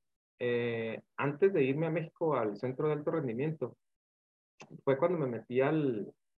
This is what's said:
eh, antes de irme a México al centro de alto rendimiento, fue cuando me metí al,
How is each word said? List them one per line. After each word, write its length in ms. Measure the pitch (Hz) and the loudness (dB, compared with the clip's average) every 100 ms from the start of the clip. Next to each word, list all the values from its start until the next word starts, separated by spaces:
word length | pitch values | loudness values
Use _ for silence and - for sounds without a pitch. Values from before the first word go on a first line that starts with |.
| _ _ _ - | _ _ _ -6
eh, 600 | 123 120 120 117 113 110 - - | -2 0 0 -2 -4 -8 -10 -4
antes 340 | 135 143 196 | -2 4 4
de 100 | 190 | 6
irme 240 | 131 139 160 | 2 2 0
a 40 | |
México 440 | 160 160 - 165 | -2 -4 -4 0
al 220 | 135 110 104 | 0 0 -2
centro 300 | 127 131 151 | -4 -2 -2
de 80 | |
alto 160 | 147 165 | -2 -2
rendimiento, 640 | 170 135 113 151 160 120 - _ _ _ _ _ _ _ - - - | -2 -2 -2 -4 -4 -6 -8 _ _ _ _ _ _ _ -20 -20 -4
fue 140 | - 135 | 0 2
cuando 220 | 175 175 | 2 2
me 80 | 131 | -2
metí 340 | 117 - 123 | -4 -2 2
al, 500 | 135 156 143 110 95 - _ | 2 2 0 -2 -6 -12 _